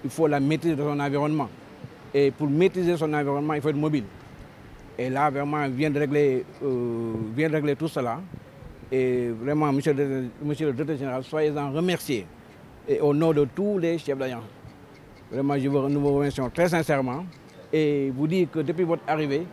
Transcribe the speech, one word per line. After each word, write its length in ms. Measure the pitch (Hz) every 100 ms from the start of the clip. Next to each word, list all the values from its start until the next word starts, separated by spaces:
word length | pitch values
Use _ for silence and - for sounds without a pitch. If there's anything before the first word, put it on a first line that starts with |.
il 80 | 139
faut 160 | - 160
la 120 | 143
maîtrise 360 | 139 156 165 147
de 80 |
son 160 | 147 143
environnement. 500 | 143 143 151 156 127 - - - - - -
Et 200 | 143 139
pour 160 | - 151
maîtriser 480 | 147 185 180 175 175
son 160 | 156
environnement, 400 | 151 143 143 151
il 80 | 147
faut 80 | 143
être 60 | 147
mobile. 280 | 156 151 104 - - - - - - - - -
Et 140 | 127
là, 180 | 131 151
vraiment, 340 | 139 143 151 143
il 80 |
vient 180 | 127 156
de 80 | 143
régler, 440 | 147 147 143 127 - -
euh, 500 | 139 127 120 113 113 113 110 113
vient 120 | 160
de 60 |
régler 220 | 156 147 139
tout 120 | 156
cela. 320 | 147 123 123 185 - - - - - -
Et 380 | 131 127 123 120
vraiment, 420 | 113 123 151 151
monsieur 220 | 139 147
le, 300 | 139 143 135 127 -
monsieur 240 | 147 147 156
le 80 |
directeur 240 | 123 147 151
général, 260 | 135 127
soyez-en 480 | 127 156 151 147 143
remercié. 540 | 139 180 175 - 123 87 - - - - - -
Et 120 | 139
au 140 | 147
nom 180 | 143 165
de 140 | 151 143
tous 240 | 135 202 202
les 220 | 165 170
chefs 180 | 147 135
d'agence, 260 | 131 120 110 - - - - - - - -
vraiment, 240 | 117 139 143
je 100 | 135
vous, 180 | 139 135
nous 120 | 143
vous 160 | 143 139
remercions 340 | 143 135 127
très 180 | - 175
sincèrement. 560 | 165 160 143 131 127 180 - - - -
Et 400 | 156 151 147 139 131
vous 100 | 156
dire 240 | 185 165
que 80 | 160
depuis 240 | 147 165 175
votre 180 | 165 -
arrivée 380 | 156 151 139 175